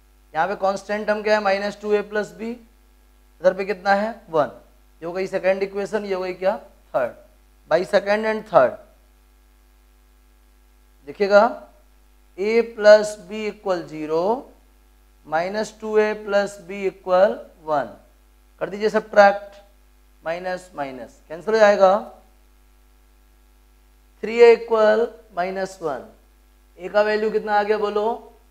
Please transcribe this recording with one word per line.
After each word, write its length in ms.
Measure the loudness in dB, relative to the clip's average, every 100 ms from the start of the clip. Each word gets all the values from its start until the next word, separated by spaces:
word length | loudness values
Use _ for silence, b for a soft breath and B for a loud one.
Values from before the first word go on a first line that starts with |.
| _ _ _
यहाँ 120 | -4 -4
पे 60 | -2
constant 500 | -2 -4 -6 -6 -4
टर्म 160 | -4
क्या 120 | 0
है? 80 | 0
माइनस 360 | 0 -2 -4 -8
टू 100 | -2
ए 80 | -2
plus 320 | -2 -6 -8
b। 80 | -8
इधर 1120 | -12 -12 -16 _ _ _ _ _ _ _ 0
पे 100 | 0
कितना 280 | -4 -4 0
है? 180 | 0 0 -8 -4
वन। 200 | -2 -2 -4 -20 _ _ _
ये 40 | -10
हो 60 |
गई 140 | -8 -6
second 360 | -2 -2 -2
equation, 420 | -4 -6 -6 -6
ये 100 | -6
हो 80 | -6
गई 100 | -6
क्या? 220 | -4 -4 -4 -8 _ _
Third। 180 | -4 -4 -6 -20 _ _ _ _
By 80 | -2
second 420 | 0 -2 0 -2 -2
and 160 | -6 0
third 260 | 2 2 0 -16 _ _ _ _ _ _ _ _ _ _ _ _ _ _ _ _ _ _ _ _ _ -20
देखिएगा, 320 | -4 4 6 6 0 -14 _ _ _ _ _ _ -8
a 140 | -2 0 0
plus 460 | 2 8 8 8 -8
b 180 | -14 -10 -8
equal 340 | -8 -6 -6 -6
zero, 340 | -12 -4 -2 0 -2 -6 -20 _ _ _ _ _ _ -6
minus 480 | -4 -4 -6 -8 -10
two 160 | -4 0
A 140 | 0 -2
plus 360 | -2 -2 -2 -6
b 160 | -14 -8
equal 500 | -6 -8 -2 2 2 0 -12 -18 -6
one। 220 | -4 -4 -10 _ _ _ _ _ _
कर 100 | -10
दीजिए 180 | -6 -4
subtract, 680 | -2 0 6 6 4 -6 -20 -20 _ _ _ _ _
minus 460 | -10 -8 -8 -10 -12 -12
minus 420 | -10 -10 -18 -20 -18
कैंसिल 260 | -12 -4
हो 60 | 4
जाएगा, 320 | 4 6 4 2 -2 -16 _ _ _ _ _ _ _ _ _ _ _ _ _ _ _ _ _ _ _ _
three 160 | -6 6
A 140 | 8 8
equal 500 | 2 2 2 2 -2 -6 -14 -8
minus 420 | -6 -6 -8 -8
one। 240 | -8 -8 -10 -20 _ _ _ _ _ -16
ए 100 | -4
का 140 | 0
value 280 | 0 0 -2
कितना 240 | -2 0
आ 80 | 0
गया 160 | 0 0
बोलो? 540 | 0 -2 -4 -4 -10 -20 _